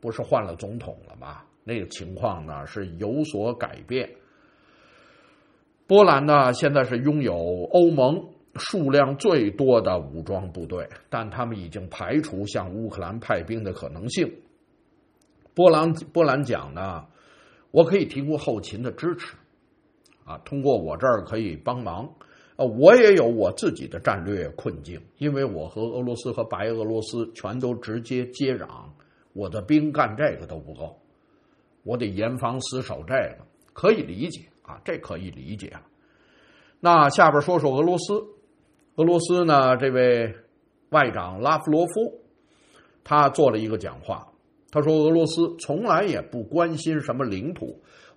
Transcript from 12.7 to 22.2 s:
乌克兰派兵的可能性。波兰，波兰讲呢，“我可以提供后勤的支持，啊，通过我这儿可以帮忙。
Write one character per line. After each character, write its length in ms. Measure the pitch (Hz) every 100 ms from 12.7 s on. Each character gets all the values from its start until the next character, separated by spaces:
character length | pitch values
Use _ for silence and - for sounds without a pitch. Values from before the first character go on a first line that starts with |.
乌 160 | 101 113
克 120 | 95
兰 180 | 87 113
派 220 | - 98
兵 200 | 82 113
的 100 | 101
可 160 | 92 73
能 200 | 110 117
性。 240 | - 156 - _ _ _ _ _ _ _ _ _ _ _
波 160 | - 180
兰， 240 | 156 165 160 -
波 120 | -
兰 180 | 135 135
讲 300 | 120 82 69
呢 320 | 78 95 85 - _ _ _ _ _ _
，“我 140 | 151
可 120 | 165 196
以 100 | 151
提 160 | 135
供 160 | 143 147
后 220 | 147 110
勤 220 | - 107
的 80 | 123
支 220 | - 165 170
持， 200 | - - _ _ _ _ _ _ _ _
啊， 140 | - 80
通 180 | - 139
过 160 | 139 113
我 180 | 80 78
这 100 | 131
儿 160 | 113
可 120 | 82 110
以 180 | 104
帮 280 | 76 - 127
忙。 260 | 101 87 147 -